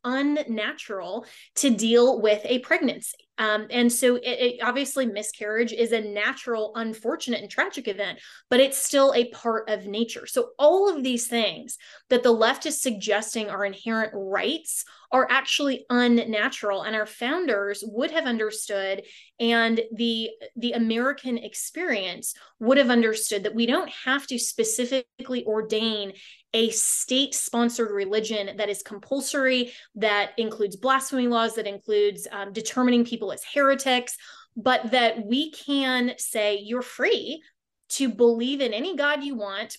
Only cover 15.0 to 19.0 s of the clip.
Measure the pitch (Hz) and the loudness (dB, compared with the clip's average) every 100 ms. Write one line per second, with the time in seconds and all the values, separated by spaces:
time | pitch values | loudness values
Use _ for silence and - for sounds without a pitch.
15 | _ 262 254 254 277 - 285 254 - 240 | _ 2 4 2 0 0 0 -2 0 4
16 | 247 233 226 214 240 - 208 196 214 214 | 6 4 4 0 -2 -2 -2 -2 -2 -4
17 | 208 - 240 330 339 208 202 202 214 208 | -4 -4 -4 -2 0 0 -2 -6 -6 -4
18 | 320 320 294 226 214 214 - 202 190 196 | -2 0 0 0 -2 -4 -6 -4 -2 -4